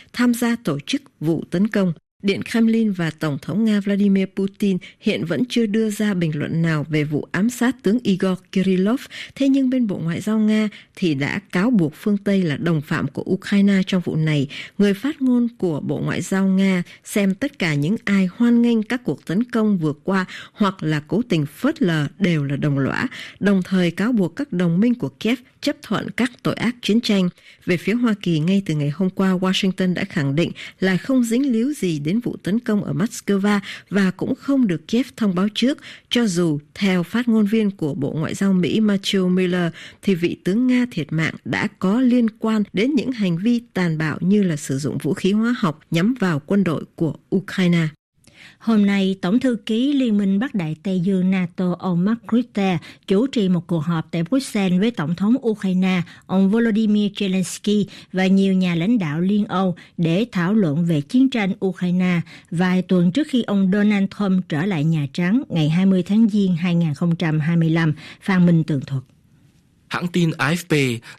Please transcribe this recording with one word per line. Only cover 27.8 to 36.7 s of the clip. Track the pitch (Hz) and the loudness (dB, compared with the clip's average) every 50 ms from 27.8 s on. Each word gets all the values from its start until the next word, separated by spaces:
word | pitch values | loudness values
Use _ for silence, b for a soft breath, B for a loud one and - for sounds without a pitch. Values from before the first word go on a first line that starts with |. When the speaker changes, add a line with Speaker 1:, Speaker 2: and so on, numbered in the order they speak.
| - 190 220 | 0 -2 -2
Speaker 1:
Hoa | 240 247 226 202 - | 0 0 0 0 0
Kỳ, | - 180 165 151 | 0 0 0 0
ngay | 156 185 196 196 196 | 2 2 2 0 0
từ | - 156 | 0 -2
ngày | 151 143 147 | -2 -2 -2
hôm | 143 - 190 190 | -2 -2 -2 -2
qua, | - - 190 190 185 | 0 0 0 2 2
Washington | 180 185 185 190 - 202 185 185 - 185 185 170 | 2 0 0 0 0 0 -2 0 0 0 0 0
đã | - - | -2 -4
khẳng | - - 170 139 139 139 | -4 -2 -2 0 0 2
định | 165 170 - B B B B B B | 0 0 -2 B B B B B B
là | 190 190 185 | 0 0 0
không | 175 - - 262 254 233 | 0 0 0 0 0 2
dính | 226 226 254 285 277 | 2 0 0 0 0
líu | 226 220 233 294 294 | 0 0 0 -2 -2
gì | - 190 180 156 143 | -2 -2 -2 -2 -2
đến | 143 156 202 240 | -2 -2 -2 -2
vụ | - - - - - | -2 -4 -8 -6 -4
tấn | 170 208 240 | -2 -2 -2
công | - 220 214 202 - | -2 0 -2 -2 -2
ở | - 147 | -2 -2
Moscow | 143 208 240 - - - - 202 190 196 208 208 196 B B B B B B | -2 -2 -4 -4 -6 -2 -2 0 2 2 2 0 0 B B B B B B
và | 175 202 190 185 | 0 0 2 0
cũng | - - 156 262 269 | 0 -2 -4 -4 -6
không | - - 277 285 269 247 | -4 -2 0 2 2 2
được | 185 165 156 - | 2 0 -2 -4
Kiev | - 220 247 269 - - | -2 -2 -2 -2 -2 -4
thông | - 220 196 170 | -2 -2 0 0
báo | 180 196 208 208 | 0 -2 -2 0
trước, | - 233 269 302 - B B B B B B | 0 0 0 -2 -4 B B B B B B
cho | - 240 233 | 0 0 0
dù | 202 170 175 175 160 147 147 - _ | 0 0 0 0 0 0 -2 -6 _